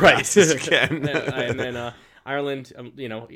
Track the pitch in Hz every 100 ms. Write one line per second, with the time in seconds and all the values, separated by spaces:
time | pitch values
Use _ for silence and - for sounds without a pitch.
0 | 175 135 147 208 160 139 - 147 127 156
1 | 143 151 - 131 123 131 127 120 120 -
2 | _ _ - 139 143 139 127 - 123 -
3 | 127 110 117